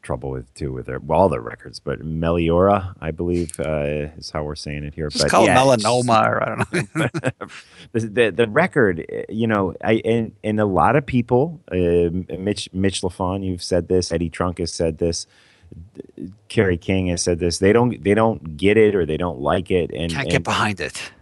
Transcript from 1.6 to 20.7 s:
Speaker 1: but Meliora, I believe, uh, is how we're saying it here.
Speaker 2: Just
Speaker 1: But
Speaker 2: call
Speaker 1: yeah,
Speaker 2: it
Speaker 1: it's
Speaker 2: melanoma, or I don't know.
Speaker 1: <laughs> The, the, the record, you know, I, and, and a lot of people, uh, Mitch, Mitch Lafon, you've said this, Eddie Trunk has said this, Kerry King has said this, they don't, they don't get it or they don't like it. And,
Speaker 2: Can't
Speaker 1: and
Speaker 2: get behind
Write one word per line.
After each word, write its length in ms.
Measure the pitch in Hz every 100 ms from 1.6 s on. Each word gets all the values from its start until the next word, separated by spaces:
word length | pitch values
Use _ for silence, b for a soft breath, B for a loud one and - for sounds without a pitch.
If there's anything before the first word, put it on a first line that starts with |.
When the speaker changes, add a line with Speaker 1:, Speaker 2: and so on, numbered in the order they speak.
| - 60
Speaker 1:
but 200 | - 67
Meliora, 920 | 78 80 82 87 82 85 98 101 92 92
I 120 | 80
believe, 400 | 80 87 87 82 -
uh, 480 | 76 78 71 76 73 -
is 140 | -
how 120 | 80
we're 100 | 73
saying 300 | 73 - 73
it 100 | 73
here. 140 | 71 76
Speaker 2:
Just 140 | 71
Speaker 1:
But 60 | 76
Speaker 2:
call 140 | 80
Speaker 1:
yeah, 180 | 190 90
Speaker 2:
it 120 | 135
Speaker 1:
it's 100 | 123
Speaker 2:
melanoma, 420 | 107 123 123 110 113
or 120 | 113
I 120 | 110
don't 400 | 113 117 - 104
know. 520 | 156 139 165 131 - 101
Speaker 1:
<laughs> 400 | - - - -
The, 80 | 117
the, 300 | 110 104 113
the 180 | 90 117
record, 800 | 113 185 160 107 82 - 53 -
you 180 | 110 113
know, 280 | 107 95 -
I, 180 | 87 113
and, 280 | 110 117 110 -
and 160 | 107 107
a 60 | 107
lot 280 | 90 82 131
of 80 |
people, 560 | 147 127 117 123 156 156 -
uh, 40 | 92 90 87 87 87 90 80
Mitch, 300 | 95 104 -
Mitch 280 | 92 95 92
Lafon, 420 | 95 - 92 98
you've 180 | 95 87
said 260 | - 90 82
this, 240 | 92 87
Eddie 160 | 85 85
Trunk 280 | - 90 87
has 140 | 85
said 260 | - 82 78
this, 280 | 85 82 - b b b b - 85 - - - 92 98 _
Kerry 280 | 117 98 87
King 320 | - 95 92
has 140 | 85
said 160 | - 87
this, 200 | 87 82
they 140 | 98
don't, 300 | 110 123 110
they 120 | 98
don't 420 | 104 113 107 80 76
get 200 | 92 107
it 180 | 107
or 120 | 101 80
they 100 | 76
don't 220 | 87 65
like 300 | 71 90 -
it. 200 | 92 78
And, 180 | 62 85
Speaker 2:
Can't 100 | 82
Speaker 1:
and 60 | 82
Speaker 2:
get 140 | 85
behind 360 | 85 - 110